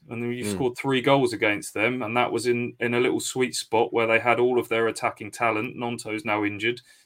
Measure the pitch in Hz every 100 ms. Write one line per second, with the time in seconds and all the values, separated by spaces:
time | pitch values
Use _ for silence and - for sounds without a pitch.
0 | 147 117 120 123 107 95 127 123 139 131
1 | 127 139 123 107 107 104 - 104 110 127
2 | 110 120 120 117 123 120 120 - 120 120
3 | 131 - - 131 123 - - 113 120 113
4 | 113 113 120 117 123 123 113 117 113 110
5 | 117 - 107 - 117 107 123 92 120 120
6 | 113 110 110 104 104 101 110 120 - -